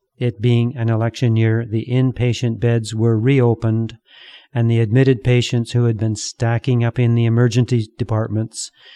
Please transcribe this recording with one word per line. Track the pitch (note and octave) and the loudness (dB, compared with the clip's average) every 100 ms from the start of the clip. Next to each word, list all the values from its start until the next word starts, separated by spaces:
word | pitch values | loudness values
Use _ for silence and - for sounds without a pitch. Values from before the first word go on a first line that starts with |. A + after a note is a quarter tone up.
| _ - | _ -6
it | B2 G#2+ | -6 -2
being | A#2+ A#2+ A#2+ B2+ | 0 2 0 -2
an | A2+ | -2
election | A2 A#2 - A#2+ A2+ | 0 -2 -2 0 2
year, | A2+ A2 | 2 0
the | A2+ A2 - | -2 -6 -2
inpatient | B2+ C3 A#2 A#2+ A2+ A#2+ G#2+ | 0 0 0 -2 -2 -4 -2
beds | A#2 A#2 A2 | 0 0 -2
were | A2 A#2 A2 | -2 0 2
reopened, | A#2+ C#3 A#2+ A2 A2+ A2 A2+ - _ - - - _ | 2 2 2 2 0 -2 -4 -10 _ -20 -20 -20 _
and | A#2+ A#2 | -2 0
the | A#2 | 2
admitted | A2 B2+ C3+ B2 | 2 4 4 2
patients | C3 B2 A#2 A#2+ A#2 | 2 2 2 -2 -2
who | B2 | 0
had | A#2+ A2 | 0 0
been | A2+ G#2+ | -2 -4
stacking | - - A#2 A#2 - A#2+ | -8 -4 -2 -2 0 0
up | A#2 - | 0 0
in | A#2 | 2
the | A#2 A#2 | 2 2
emergency | A#2 B2 B2 A#2+ A#2+ G#2+ - | 4 2 2 0 0 -2 -6
departments | A#2 A2 A2 G#2+ A2+ - - _ - | -4 -2 -2 -4 -6 -8 -14 _ -20